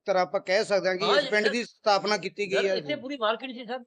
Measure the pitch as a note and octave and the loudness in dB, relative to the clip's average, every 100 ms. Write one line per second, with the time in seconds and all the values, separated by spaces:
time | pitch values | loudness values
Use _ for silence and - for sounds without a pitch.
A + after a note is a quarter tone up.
0 | - F#3 F3+ G3 F#3+ F#3+ F3+ G3 F3+ F#3 | -2 0 2 -2 0 0 2 0 0 0
1 | F#3 C#4 D4 G#3+ G#3+ A#3 A3 _ A3 G3 | 2 2 2 2 2 0 -4 _ 2 2
2 | F#3+ G#3 F#3 F#3+ G3+ F#3+ G3 F#3+ D3+ D4 | 2 -2 -4 -6 -2 0 2 0 -2 -6
3 | B3 C#4+ G#3+ A3+ C4 B3 A3+ B3+ | -6 -4 -2 -2 -6 -12 -10 -10